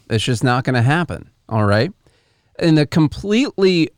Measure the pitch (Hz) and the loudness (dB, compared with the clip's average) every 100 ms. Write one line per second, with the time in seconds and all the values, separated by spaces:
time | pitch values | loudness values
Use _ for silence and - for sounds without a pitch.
0 | - 110 - 117 131 123 131 127 120 160 | -6 -4 -2 -2 0 -2 -2 0 2 0
1 | 170 87 - _ - 110 101 104 151 - | -2 -8 -14 _ -6 -2 2 2 0 -6
2 | _ _ _ _ _ - 170 156 147 170 | _ _ _ _ _ -2 2 2 2 2
3 | 151 - 196 214 285 - 196 180 156 | 0 -2 -2 -2 -2 0 2 2 0